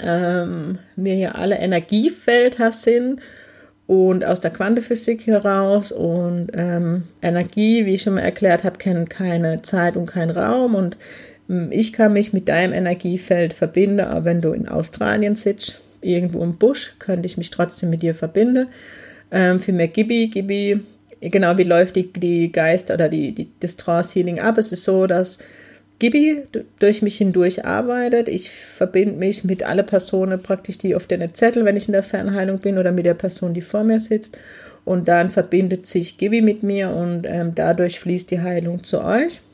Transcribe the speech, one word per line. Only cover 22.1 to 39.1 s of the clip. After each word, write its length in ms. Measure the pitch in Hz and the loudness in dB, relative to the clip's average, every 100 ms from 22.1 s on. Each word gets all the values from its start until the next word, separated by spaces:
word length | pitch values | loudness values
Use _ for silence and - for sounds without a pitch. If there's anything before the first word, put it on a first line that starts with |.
die 400 | 175 175 170 170 | -4 0 0 0
Geist- 380 | 170 160 180 - | 2 2 2 0
oder 180 | 170 156 | 0 0
die, 240 | 160 139 | 0 -4
die, 160 | - 156 - | -6 -10 -8
das 160 | 175 - | -10 -6
Trance-Healing 640 | - 170 170 190 175 170 | -2 0 0 -2 -2 0
ab? 180 | 226 226 | 0 0
Es 140 | 220 | 0
ist 120 | 180 | -2
so, 220 | - 190 190 | 0 2 2
dass 320 | 180 185 - - - - - _ - | 2 0 -6 -18 -20 -20 -20 _ -2
Gibi 400 | 233 294 302 294 269 | 0 2 2 0 -6
d-, 120 | - - - | -10 -10 0
durch 200 | 202 214 | 2 2
mich 160 | 208 - | -2 0
hindurch 480 | 196 180 175 185 | 0 4 2 0
arbeitet. 640 | - 208 247 247 247 240 240 | -2 -2 0 -2 0 0 0
Ich 220 | 185 - | -4 -8
verbinde 680 | - - - 180 185 208 160 | -18 -14 -4 0 2 0 0
mich 260 | 190 208 | -2 -2
mit 180 | 180 190 | -2 -2
alle 220 | - 185 | -2 0
Personen 580 | 202 196 - 190 190 185 | 2 0 0 -2 -2 -4
praktisch, 340 | 185 190 - - | -4 -6 -6 -6
die 200 | 185 175 | -2 -2
auf 100 | - | -2
den 260 | - 170 | -4 -4
Zettel, 320 | - 226 240 | 2 2 4
wenn 120 | 214 202 | 2 2
ich 100 | 208 | 0
in 60 | |
der 100 | 196 | 0
Fernheilung 560 | - 190 196 196 190 190 | 0 -4 -2 -2 -2 -2
bin, 180 | 202 190 | -2 0
oder 140 | 180 | 2
mit 160 | 180 175 | 2 2
der 80 | |
Person, 400 | 170 185 - 180 | 0 -2 -4 -4
die 60 | 170 | -6
vor 240 | 170 208 | -4 0
mir 160 | 220 220 | 2 2
sitzt. 360 | 220 214 - - - - - - | 0 -4 -4 -20 -20 -20 -20 -12
Und 220 | - 180 170 | -4 0 4
dann 240 | 175 180 | 4 4
verbindet 560 | 196 170 180 185 185 - | 0 0 2 0 -2 -2
sich 320 | 185 175 - | -4 -4 -4
Gibi 240 | 202 226 | 0 2
mit 220 | 220 214 | 2 2
mir 260 | 202 196 190 | -2 -2 -2
und, 320 | 165 175 170 | -2 -4 -4
ähm, 280 | - 170 170 | -4 -4 -4
dadurch 460 | 165 165 175 175 - | -2 0 2 0 -2
fließt 320 | 175 180 180 | -4 -4 -4
die 80 | 175 | -4
Heilung 420 | 180 175 170 180 | -2 -2 -4 -6
zu 180 | - - | -4 -4
euch. 420 | 170 | 0